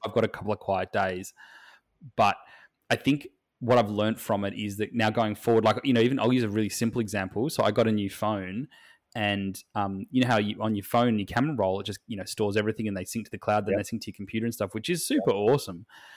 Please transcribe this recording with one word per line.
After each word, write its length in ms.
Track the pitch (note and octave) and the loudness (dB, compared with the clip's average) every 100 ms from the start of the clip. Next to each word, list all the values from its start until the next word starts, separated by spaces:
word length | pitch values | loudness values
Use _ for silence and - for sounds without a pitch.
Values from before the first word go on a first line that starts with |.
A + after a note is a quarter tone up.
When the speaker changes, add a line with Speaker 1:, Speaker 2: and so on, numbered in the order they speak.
| G#2+ | 0
Speaker 1:
I've 60 | |
got 120 | A2 A2 | 0 0
a 20 | |
couple 240 | - G2 | -2 -6
of 80 | G#2 | -4
quiet 320 | - G2 F#2 | -2 -2 -2
days. 420 | G2+ F#2+ F#2 F#2+ - - - - - _ _ C#3 - | -2 -2 -2 -8 -16 -20 -20 -20 -20 _ _ -6 2
But 180 | G#2+ - - - - _ - | 4 2 -6 -20 -20 _ -4
I 80 | A2+ | -2
think 300 | - C#3+ - - _ _ | 2 0 -2 -20 _ _
what 180 | A#2+ B2 | 4 4
I've 120 | G#2+ | 4
learned 300 | G#2 G#2+ A2 | 2 0 -2
from 240 | - G2+ | -2 -2
it 100 | G2+ | -2
is 220 | G2+ G#2 G2+ | -4 -6 -4
that 160 | G#2+ | -4
now 160 | A#2+ A2 | 0 0
going 240 | A2 A2 G#2 | 2 0 0
forward, 280 | - A2+ | 2 4
like, 160 | A2 G#2+ C#3 | 4 2 2
you 80 | |
know, 80 | A#2+ | 4
even 180 | A#2 C3+ | 4 4
I'll 140 | A2+ | 2
use 100 | B2+ | 2
a 60 | A2+ | 2
really 200 | G#2 G#2+ | 0 -2
simple 300 | - A#2 B2 | 0 -2 0
example. 500 | G#2+ G#2 F#2+ - C3+ | -2 -2 -4 -2 -2
So 140 | - | 2
I 80 | G#2 | 2
got 160 | G#2+ A2 | 4 4
a 40 | |
new 160 | G#2+ G2+ | 2 -2
phone 580 | - G#2+ G#2+ F#2 G2+ C#3+ - - _ _ - | -2 -2 -2 -4 -8 -10 -14 -20 _ _ -2
and, 460 | G#2 G2+ G2 F#2+ - A2 | 0 0 -2 -6 -8 -4
um, 320 | G2+ G2 - | -4 -4 -4
you 100 | B2+ | 0
know 40 | B2+ | 2
how 120 | A2+ | 2
you, 220 | G#2 G#2+ | 2 -2
on 140 | G#2+ G#2+ | -2 -2
your 80 | |
phone, 340 | F#2+ A#2 A#2+ A2 | 0 2 2 2
your 60 | G2 | 0
camera 300 | - C#3+ C#3 | 0 0 2
roll, 240 | F#2+ F#2+ | 0 0
it 60 | G2+ | -4
just, 140 | G2+ - | -10 -10
you 120 | G#2 | -10
know, 80 | F#2 | -8
stores 320 | - G#2 G2+ | -2 0 2
everything 320 | G#2+ G#2+ G#2+ | 0 -2 -4
and 80 | G2 | -6
they 80 | F#2 | -6
sync 200 | A#2 G#2 | -8 -8
to 60 | |
the 60 | G#2 | -6
cloud, 280 | - G#2 G2+ | 0 0 2
then 80 | |
Speaker 2:
Yep. 60 | G2+ | 0
Speaker 1:
they 40 | G2+ | -2
sync 140 | A#2 | -6
to 80 | - | -8
your 40 | - | -12
computer 300 | G2 A2+ A#2 | -8 -4 -4
and 80 | |
stuff, 200 | A#2 G2+ | -2 -4
which 160 | A2 A2 | -4 -4
is 160 | E3+ - | -4 0
super 260 | C#4+ - | 0 2
Speaker 2:
Yep. 40 | G2+ | 2
Speaker 1:
awesome. 500 | G#2 C#3 - F2 G#2 - - | 4 2 0 -12 -16 -20 -20